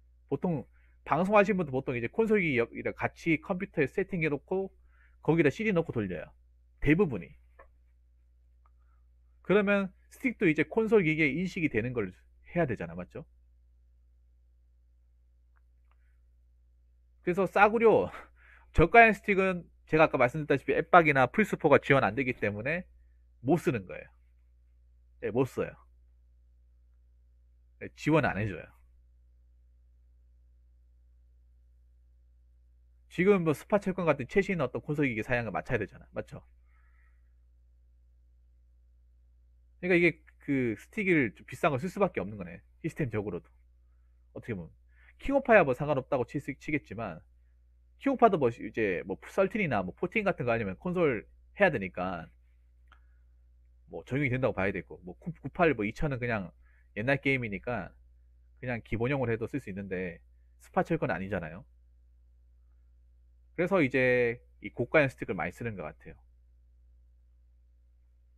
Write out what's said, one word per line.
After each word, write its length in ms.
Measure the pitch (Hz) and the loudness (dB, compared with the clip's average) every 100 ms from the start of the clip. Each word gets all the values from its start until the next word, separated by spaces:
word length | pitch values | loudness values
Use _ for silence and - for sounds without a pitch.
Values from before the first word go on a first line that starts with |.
| _ _ _ | _ _ _
보통 360 | 139 185 151 - _ _ _ | -4 -2 -4 -8 _ _ _
방송하시는 520 | - 143 185 214 202 196 | -4 -2 4 4 4 2
분도 160 | 147 | 0
보통 240 | 127 135 123 | -4 -4 -4
이제 120 | 117 | -4
콘솔 320 | - 226 214 | -2 2 2
기기랑 540 | 170 123 117 - 113 98 | 2 0 0 -4 -8 -4
같이 440 | 117 - 165 156 | -6 -4 -2 -2
컴퓨터에 460 | - 185 196 - 135 | -2 -6 -6 -2 -2
세팅해 420 | - 185 185 156 | -2 -4 -2 -2
놓고 440 | 143 - 190 190 - - _ _ _ | -4 -4 -6 -6 -12 -20 _ _ _
거기다 280 | - 165 147 | 0 4 2
씨디 220 | - 220 | 2 0
넣고 200 | 175 165 | 0 0
돌려요. 320 | 123 101 85 - - _ _ _ _ | -4 -4 -6 -10 -18 _ _ _ _
대부분이. 480 | - 156 196 107 - - - _ - _ _ _ _ _ _ _ _ _ _ _ _ _ _ _ _ _ | 2 4 2 -2 -10 -20 -20 _ -20 _ _ _ _ _ _ _ _ _ _ _ _ _ _ _ _ _
그러면 500 | - 196 202 202 190 - _ | 0 0 2 0 -2 -10 _
스틱도 380 | - 262 226 180 | -8 -6 0 0
이제 140 | 156 | 2
콘솔 400 | 156 - 220 220 | 0 -2 2 2
기기에 240 | 156 156 156 | 4 2 0
인식이 400 | 131 185 190 151 | 0 -4 -4 -2
되는 240 | 110 120 | -2 -2
걸 200 | 120 95 - _ _ - | -4 -6 -8 _ _ -8
해야 120 | 175 160 | -4 -2
되잖아. 280 | 101 85 | -4 -8
맞죠? 300 | 85 90 - - _ _ _ _ _ _ _ _ _ _ _ _ _ _ _ _ _ _ _ _ _ _ _ _ _ _ _ _ _ _ _ _ _ _ _ _ _ _ _ | -10 -14 -14 -18 _ _ _ _ _ _ _ _ _ _ _ _ _ _ _ _ _ _ _ _ _ _ _ _ _ _ _ _ _ _ _ _ _ _ _ _ _ _ _
그래서 240 | - 175 180 | -6 -2 0
싸구려 640 | 214 208 220 220 147 87 | 4 4 6 6 6 2
<laughs> 600 | - - _ - - - | -6 -20 _ -20 -20 -4
저가형 400 | - 156 233 226 | 2 6 8 8
스틱은 540 | 202 - 190 190 180 - _ _ | 6 0 0 0 -2 -8 _ _
제가 180 | 156 | 4
아까 140 | 151 139 | 4 6
말씀드렸다시피 540 | 123 156 147 143 - | 2 2 -2 -2 0
앱박이나 520 | - 160 180 156 139 127 | -2 6 6 6 4 2
플스포가 520 | - 208 185 156 131 | 2 0 0 4 4
지원 260 | - 139 | 6 2
안 100 | 110 | 2
되기 180 | 110 127 | -2 -4
때문에 520 | 120 110 104 123 170 180 - _ _ _ _ | -2 -4 -4 -6 -6 -8 -20 _ _ _ _
못 160 | 113 165 | 0 0
쓰는 280 | - 123 90 | 0 -4 -6
거예요. 180 | 76 - _ _ _ _ _ _ _ _ _ _ _ | -14 -16 _ _ _ _ _ _ _ _ _ _ _
예, 80 | 120 | -6
못 140 | 107 135 | -2 -2
써요. 240 | - 80 - _ _ _ _ _ _ _ _ _ _ _ _ _ _ _ _ _ _ _ _ | -2 -6 -8 _ _ _ _ _ _ _ _ _ _ _ _ _ _ _ _ _ _ _ _
예, 60 | 104 - | -18 -8
지원 280 | - 156 | 0 2
안 140 | 120 87 | 2 -2
해줘요. 260 | 107 85 - - - _ _ _ _ _ _ _ _ _ _ _ _ _ _ _ _ _ _ _ _ _ _ _ _ _ _ _ _ _ _ _ _ _ _ _ _ _ _ _ _ _ _ | -6 -6 -14 -20 -20 _ _ _ _ _ _ _ _ _ _ _ _ _ _ _ _ _ _ _ _ _ _ _ _ _ _ _ _ _ _ _ _ _ _ _ _ _ _ _ _ _ _
지금 360 | - 185 196 | 0 4 4
뭐 100 | 165 | 2
스파 240 | 143 - 208 | -2 0 -2
채권 260 | 196 180 | 0 -2
같은 220 | 170 151 123 | 0 0 0
최신 320 | 202 196 180 | 0 0 -2
어떤 200 | 127 120 | -2 -4
콘솔 260 | - 151 143 | -6 0 0
기기 140 | 110 | 0
사양을 280 | 104 120 117 | -2 -2 -2
맞춰야 280 | 85 - 123 | -6 -4 -4
되잖아. 280 | 95 - - | -4 -8 -12
맞죠? 300 | - 107 131 - _ _ _ _ _ _ _ _ _ _ _ _ _ _ _ _ _ _ _ _ _ _ _ _ _ _ _ _ _ _ _ _ _ | -12 -10 -16 -20 _ _ _ _ _ _ _ _ _ _ _ _ _ _ _ _ _ _ _ _ _ _ _ _ _ _ _ _ _ _ _ _ _
그러니까 160 | 180 175 170 | 0 4 4
이게 140 | 160 - _ | 0 -10 _
그 360 | - 135 123 104 | -4 -2 0 -4
스틱을 560 | - - 190 165 117 | -8 -6 0 2 0
좀 120 | - - | -4 -16
비싼 240 | 131 175 | -4 -2
걸 80 | 131 | -2
쓸 80 | 175 | -6
수밖에 320 | 202 196 - | -2 -2 -2
없는 160 | 95 107 | -8 -10
거네. 240 | 87 87 - _ | -14 -16 -20 _
시스템적으로도. 680 | 165 - 139 107 101 87 - _ _ _ _ _ _ _ _ | -10 -6 -4 -4 -6 -10 -12 _ _ _ _ _ _ _ _
어떻게 200 | - - | -16 -10
보면. 160 | 101 80 - _ _ - _ | -10 -10 -20 _ _ -20 _
킹오파야 460 | - 277 269 220 | -2 -2 6 6
뭐 100 | 151 | 6
상관없다고 520 | 123 147 139 123 135 117 | 0 -2 -4 -2 -4 -2
치-, 140 | 147 143 135 | -6 -8 -12
치겠지만, 600 | - 156 - 101 110 80 - _ _ _ _ _ _ _ | -6 -6 -6 -10 -10 -12 -18 _ _ _ _ _ _ _
킹오파도 380 | 277 254 226 185 | -4 4 4 4
뭐 120 | 123 | 0
이제 520 | 113 101 113 104 85 90 | -2 -8 -2 0 -2 -4
뭐 120 | 92 - | -10 -6
썰틴이나 560 | - 196 214 180 110 | -2 0 0 -2 -2
뭐 120 | 90 - | -2 -6
포틴 280 | 180 226 | -6 -2
같은 200 | 196 - 120 | -2 -2 -2
거 60 | |
아니면 240 | 117 104 92 | -2 -2 -6
콘솔 480 | 180 180 160 110 - - - - | -6 0 0 0 -6 -20 -20 0
해야 100 | 190 | 0
되니까 580 | 135 95 - 90 90 80 - _ _ _ _ - - _ _ _ _ _ _ _ _ _ | 0 -6 -6 -6 -8 -12 -20 _ _ _ _ -20 -20 _ _ _ _ _ _ _ _ _
뭐 180 | 87 | -16
적용이 240 | - 131 143 | -8 -4 -2
된다고 240 | 127 127 | 0 -2
봐야 180 | 95 98 | 0 -2
되고, 280 | 95 - 76 | -2 -8 -16
뭐 120 | 90 - | -18 -14
구-, 140 | - 160 | -14 -12
구팔, 320 | 135 - 170 | -14 0 0
뭐 100 | 117 | 2
이천은 340 | 104 - 156 131 | -4 -2 -4 -4
그냥 320 | 120 113 87 - _ _ _ - | -4 -4 -6 -14 _ _ _ -6
옛날 240 | 120 139 | -2 0
게임이니까 720 | 139 135 117 98 123 117 85 - - - - _ _ _ | 0 0 -2 -8 -6 -8 -8 -16 -20 -20 -20 _ _ _
그냥 200 | 127 120 | -8 -8
기본용으로 480 | - 107 120 139 120 | -6 -4 -2 -2 -2
해도 140 | 113 110 | -2 -4
쓸 140 | 143 | -6
수 100 | 113 | -8
있는데 480 | 95 98 92 92 85 - - _ _ | -10 -8 -6 -6 -10 -20 -20 _ _
스파 220 | - - | -6 -2
철권 280 | 175 165 156 | 0 -2 -2
아니잖아요. 540 | 87 95 98 80 85 - _ _ _ _ _ _ _ _ _ _ _ _ - - - - - - | -4 -4 -6 -6 -12 -20 _ _ _ _ _ _ _ _ _ _ _ _ -20 -20 -20 -20 -20 -18
그래서 280 | - 175 190 | -6 0 2
이제 580 | 135 135 127 123 120 120 - _ | 2 2 2 4 2 -2 -10 _
이 100 | 104 | -16
고가형 380 | - 120 165 135 | -6 0 2 2
스틱을 260 | - - | -2 -8
많이 180 | 98 82 | -6 -6
쓰는 240 | - 117 101 | -8 -10 -10
것 60 | |
같아요. 320 | 76 - 85 - - _ _ _ _ _ _ - _ _ _ _ _ _ _ _ _ _ _ _ _ | -12 -14 -20 -20 -20 _ _ _ _ _ _ -20 _ _ _ _ _ _ _ _ _ _ _ _ _